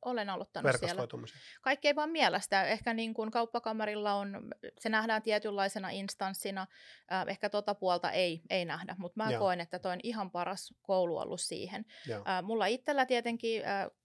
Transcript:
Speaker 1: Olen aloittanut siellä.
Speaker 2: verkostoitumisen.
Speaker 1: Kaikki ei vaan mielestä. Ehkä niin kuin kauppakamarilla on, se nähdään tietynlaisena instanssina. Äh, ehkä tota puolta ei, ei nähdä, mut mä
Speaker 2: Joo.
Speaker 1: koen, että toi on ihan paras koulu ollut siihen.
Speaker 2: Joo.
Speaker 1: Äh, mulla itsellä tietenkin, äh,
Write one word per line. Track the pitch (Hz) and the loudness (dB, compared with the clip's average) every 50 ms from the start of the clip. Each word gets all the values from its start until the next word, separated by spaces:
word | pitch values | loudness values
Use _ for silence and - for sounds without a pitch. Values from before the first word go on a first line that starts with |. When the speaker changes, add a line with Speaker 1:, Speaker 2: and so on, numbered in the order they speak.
| - | -6
Speaker 1:
Olen | 240 254 233 208 202 | -4 -2 -2 -2 -2
aloittanut | 190 175 170 - - 165 135 143 | -4 -6 -6 -6 -6 0 2 2
siellä. | 127 - | 2 2
Speaker 2:
verkostoitumisen. | - 170 175 - 123 113 - 120 117 117 - - - - - - - | 0 -2 -2 -2 -4 -6 -6 -10 -12 -12 -14 -16 -20 -20 -14 -4 0
Speaker 1:
Kaikki | 262 277 262 - 294 | 0 2 4 4 2
ei | 285 | 4
vaan | 294 302 311 | 4 2 0
mielestä. | 330 320 262 185 - 190 190 - - 196 190 | 2 4 4 4 4 2 0 2 2 4 4
Ehkä | 143 214 208 - 240 226 | 4 2 0 0 -2 -2
niin | 226 226 226 220 | -2 -2 -4 -2
kuin | - 220 220 | -4 -4 -2
kauppakamarilla | 226 240 233 226 - 240 - 220 220 220 214 208 208 208 208 208 202 | 0 0 0 0 -2 -2 -2 -2 -2 -2 -2 -2 -2 0 0 0 0
on, | 202 202 202 196 196 - - - - - - - - | 0 0 -2 -6 -8 -10 -12 -12 -12 -12 -16 -10 -6
se | - 226 | -2 2
nähdään | 220 220 220 226 220 220 214 | 2 2 4 4 2 2 2
tietynlaisena | 220 208 208 208 220 202 202 196 196 - 214 190 180 | 4 2 2 2 0 0 2 2 2 0 -2 -4 -4
instanssina. | - 196 196 196 - - 202 190 190 - - 202 196 190 185 - - - - - - - _ - 175 | -4 -4 -4 -6 -4 -4 -4 -4 -4 -4 -4 -4 -4 -4 -6 -8 -10 -16 -20 -20 -20 -16 _ -4 -2
Äh, | 180 175 - | -2 0 -2
ehkä | 196 - - 202 | -2 -2 -2 0
tota | 202 208 208 208 202 | 0 0 2 0 0
puolta | 202 196 185 175 175 175 170 | 2 2 2 4 4 2 2
ei, | - 180 185 175 165 165 - - | 2 4 4 2 2 -2 -4 -2
ei | 190 190 175 | 0 0 0
nähdä, | 170 151 170 175 - 175 185 | 0 -4 -6 -6 -8 -8 -8
mut | 185 180 175 | -8 -8 -4
mä | - 214 - | -2 0 0
Speaker 2:
Joo. | - - | 2 4
Speaker 1:
koen, | 202 190 180 175 | 4 4 2 2
että | 170 170 - 180 | -2 -4 -6 -4
toi | - 190 180 | -4 -2 -4
on | 180 - | -4 -4
ihan | - 240 220 202 185 | -4 -4 -4 -4 -4
paras | - 175 175 180 196 202 - - - _ _ | -2 -2 -2 -2 -4 -6 -8 -14 -16 _ _
koulu | - 196 185 180 175 160 - | 2 4 4 4 4 2 -2
ollut | - - - 170 | -4 -4 -4 -4
siihen. | - - 170 - - 180 196 190 220 - - - - | -4 -4 -4 -6 -6 -6 -8 -10 -10 -12 -14 -12 -8
Speaker 2:
Joo. | - 226 208 202 - | -6 -6 -4 -2 -2
Speaker 1:
Äh, | 190 185 175 | -2 0 0
mulla | 196 226 226 202 | 0 0 2 2
itsellä | 190 233 254 - - 294 277 254 | 2 2 0 0 0 2 2 4
tietenkin, | 247 262 240 233 240 233 233 - 226 226 220 - | 4 4 2 2 0 -2 -2 0 0 0 0 0
äh, | - 202 196 196 - - _ _ | -2 -2 -2 -2 -4 -6 _ _